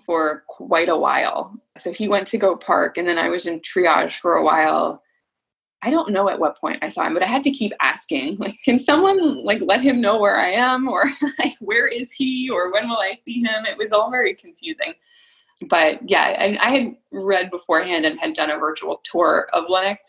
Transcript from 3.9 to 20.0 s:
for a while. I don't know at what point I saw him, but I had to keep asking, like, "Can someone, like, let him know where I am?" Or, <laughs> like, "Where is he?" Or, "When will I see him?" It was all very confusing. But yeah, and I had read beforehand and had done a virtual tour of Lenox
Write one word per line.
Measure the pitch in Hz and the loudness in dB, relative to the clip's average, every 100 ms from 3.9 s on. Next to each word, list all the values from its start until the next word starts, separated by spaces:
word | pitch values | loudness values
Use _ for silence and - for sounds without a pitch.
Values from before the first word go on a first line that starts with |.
| 165 165 - | 4 2 -2
for | 175 165 | 0 2
a | |
while. | 156 160 156 156 165 - _ _ _ _ _ _ _ _ 240 | 4 4 4 2 0 -4 _ _ _ _ _ _ _ _ 0
I | |
don't | 320 - | 0 2
know | 190 196 | 0 0
at | - | 0
what | 151 - | -2 -2
point | 151 - | -6 -6
I | - | -6
saw | 175 | -4
him, | - | -2
but | 165 | 0
I | 185 | 0
had | 269 | 0
to | 285 277 | 0 -2
keep | 208 - | -4 0
asking, | 131 - - 139 143 196 | -2 -2 -6 -4 -4 -6
like, | 208 - | -8 -2
"Can | - 240 | 0 2
someone, | - 302 381 392 311 - | 4 4 4 4 2 0
like, | 208 220 | -2 0
let | 180 226 269 | 2 2 4
him | 247 | 2
know | 202 220 | 2 4
where | 202 202 | 4 2
I | 180 | 2
am?" | 214 247 254 262 | 2 2 0 0
Or, | 208 277 - | 0 0 0
<laughs> | 285 - | -4 -2
like, | 247 - | -4 -4
"Where | 202 233 - | -2 0 0
is | 240 254 | -2 -8
he?" | - 262 254 254 | -4 -2 -2 -2
Or, | 185 180 | -2 0
"When | 202 233 | -2 -2
will | 226 | -2
I | 190 220 | -4 -6
see | - 240 | -8 -2
him?" | 233 214 220 | -2 -2 -4
It | 208 | -6
was | 214 | 0
all | 208 226 | 2 2
very | 254 220 | 0 -2
confusing. | - 175 _ 160 - - - _ - - - _ _ 175 | -4 -14 _ -12 -8 -8 -8 _ -20 -20 -20 _ _ 0
But | 175 156 - - | 2 2 0 0
yeah, | 170 151 - | 2 2 0
and | 196 208 | -2 0
I | 226 269 | 2 2
had | 233 - _ | -2 -8 _
read | 196 190 190 185 | -6 0 0 0
beforehand | 175 - 165 180 165 | -8 0 0 0 0
and | 156 156 | 0 -2
had | 165 | -4
done | 156 156 | -2 -2
a | 156 | -2
virtual | 156 156 160 160 - | -4 -4 -6 -8 -4
tour | 170 160 156 - | 2 4 2 2
of | 170 165 | -2 0
Lenox | 185 196 208 | 0 0 -4